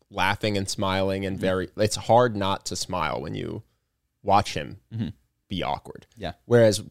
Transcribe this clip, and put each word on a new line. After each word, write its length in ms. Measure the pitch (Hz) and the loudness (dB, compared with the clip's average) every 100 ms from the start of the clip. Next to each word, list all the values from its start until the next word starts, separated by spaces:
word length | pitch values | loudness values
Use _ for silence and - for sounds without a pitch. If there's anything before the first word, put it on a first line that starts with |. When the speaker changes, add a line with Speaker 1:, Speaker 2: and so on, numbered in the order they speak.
| _ | _
Speaker 1:
laughing 480 | 101 95 107 110 101 | 0 0 2 -2 -2
and 120 | 98 | -4
smiling 560 | - 95 95 98 95 95 | -4 0 0 0 -2 -4
and 100 | 95 | -2
Speaker 2:
Mm-hmm. 40 | |
Speaker 1:
very, 280 | 95 92 87 98 | -2 -2 -4 -2
it's 180 | 107 104 | 0 0
hard 400 | - 117 123 104 | 4 6 6 2
not 300 | 98 95 - | -2 -2 -4
to 80 | - | -8
smile 460 | - 90 78 62 | -6 -2 -2 -2
when 140 | 80 104 | -6 -8
you 280 | 82 82 - _ _ _ _ _ | -8 -10 -14 _ _ _ _ _
watch 300 | 98 98 - | 2 2 2
him 240 | - 69 - _ | -6 -10 -14 _
Speaker 2:
Mm-hmm. 140 | 113 87 - _ _ _ | -6 -6 -8 _ _ _
Speaker 1:
be 140 | 90 | -6
awkward. 420 | 65 67 - - - 113 | -4 -6 -8 -18 -20 -10
Speaker 2:
Yeah. 180 | 87 - - | -10 -10 2
Speaker 1:
Whereas 360 | 120 110 101 - | 6 6 4 -4